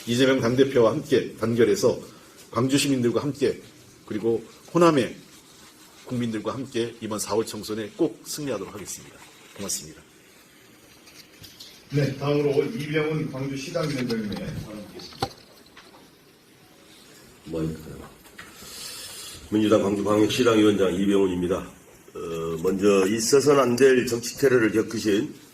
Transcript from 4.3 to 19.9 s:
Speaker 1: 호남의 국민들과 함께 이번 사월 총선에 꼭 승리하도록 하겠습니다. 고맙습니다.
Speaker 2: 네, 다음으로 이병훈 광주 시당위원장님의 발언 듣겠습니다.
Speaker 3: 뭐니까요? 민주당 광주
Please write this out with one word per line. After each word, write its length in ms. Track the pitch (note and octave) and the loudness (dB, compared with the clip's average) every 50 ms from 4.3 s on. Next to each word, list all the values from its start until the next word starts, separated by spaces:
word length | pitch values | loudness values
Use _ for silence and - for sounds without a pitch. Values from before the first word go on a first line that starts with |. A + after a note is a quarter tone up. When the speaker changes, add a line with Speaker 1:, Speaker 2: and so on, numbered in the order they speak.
| A2+ G#2+ - - - - - - - | -2 -2 -4 -10 -20 -20 -12 -2 2
Speaker 1:
호남의 400 | E3+ F3 E3 D#3 C3+ G#2+ F#2 F#2+ - - - - - - - - - - - - - - - - - - | 4 6 6 6 4 0 -2 -6 -14 -20 -20 -20 -20 -20 -20 -20 -20 -20 -20 -20 -20 -20 -20 -20 -20 -12
국민들과 480 | - B2+ A#2+ A#2+ A2+ A2 G#2+ G2+ A2 G#2+ | -8 -6 -4 -4 -4 -6 -6 -6 -6 -8
함께 420 | C3 B2+ B2 - A2+ A#2+ A#2 A2+ - | -8 -10 -6 -4 -4 -4 -4 -6 -10
이번 180 | A2+ G#2 G#2+ G2+ | -8 -8 -6 -6
사월 260 | - - G#2 A2+ A2 | -4 -2 -2 -2 -2
총선에 440 | - - G#2+ F#2 G#2 G#2+ A2 G#2+ G2+ - | -4 -8 -12 -8 -8 -6 -6 -8 -8 -2
꼭 240 | - E3+ D3 - - - | -2 -2 -2 -2 -6 -14
승리하도록 500 | - - D3+ D3 C#3 A2+ G2 F#2 F2 - | -12 -10 -8 -6 -6 -6 -6 -8 -10 -12
하겠습니다. 420 | G#2 F2+ - - - - - - - - - - - - - - | -14 -14 -14 -14 -16 -16 -20 -20 -20 -20 -20 -20 -20 -20 -20 -14
고맙습니다. 460 | - G2+ F#2+ - - D2+ D#2 D#2 - - - - - - - - - - _ - - - - - - - - - - - - - - - - - - - - - - - - - - - - | -12 -8 -8 -8 -8 -8 -14 -18 -20 -20 -20 -20 -20 -20 -20 -20 -20 -20 _ -20 -20 -20 -20 -20 -20 -20 -20 -20 -20 -20 -20 -20 -20 -20 -20 -20 -20 -20 -20 -20 -20 -20 -20 -20 -20 -14 -4
Speaker 2:
네, 240 | C#3 D3 C3+ B2+ - | -2 -2 -2 -2 -4
다음으로 480 | - C#3 D3 D3 D3 D3 C#3+ C3+ - - | -4 -2 0 0 2 2 2 2 0 0
이병훈 680 | - - - D3 D3+ D3+ D#3 D3+ D#3 D#3 D3+ B2+ - | -2 -4 -8 -6 -4 -2 -2 -2 -2 -2 -4 -4 -6
광주 260 | C3+ C3 C#3 C#3 C#3 | -8 -8 -8 -8 -8
시당위원장님의 800 | C3+ - E3+ E3 E3 D#3 C#3+ C3 B2+ A#2+ A2+ A2+ A2 G#2 G2 F#2+ | -8 -10 -6 -4 -4 -4 -4 -4 -4 -4 -4 -4 -4 -4 -6 -8
발언 500 | F#2+ F#2 - - - - G#2+ G#2 G#2 G2 F#2+ | -8 -8 -8 -8 -10 -10 -12 -14 -14 -16 -16
듣겠습니다. 400 | - - - - - - - - - - - - - - - - - - - - - - - - _ _ _ _ _ _ _ _ _ _ _ _ - - - - - - - - - - - - - - - | -16 -18 -18 -16 -10 -8 -8 -8 -10 -18 -20 -20 -20 -20 -20 -20 -20 -20 -20 -20 -20 -20 -20 -20 _ _ _ _ _ _ _ _ _ _ _ _ -20 -20 -20 -20 -20 -20 -20 -20 -20 -20 -20 -20 -20 -20 -14
Speaker 3:
뭐니까요? 680 | - E2 E2 D#2+ D#2+ D#2+ - - - C#2 D2 C#2+ - - - - - - - - - - - - - - - - - - - - - - - - - - - - - | -10 -6 -4 -4 -4 -6 -8 -12 -16 -16 -16 -18 -20 -20 -20 -20 -20 -20 -20 -20 -20 -20 -20 -20 -18 -16 -14 -14 -14 -14 -14 -16 -16 -14 -14 -14 -16 -16 -16 -8 -2
민주당 320 | G#2 G#2+ G#2+ G#2 A2 G2+ | 0 2 4 4 4 4
광주 200 | G2 G2 | 4 2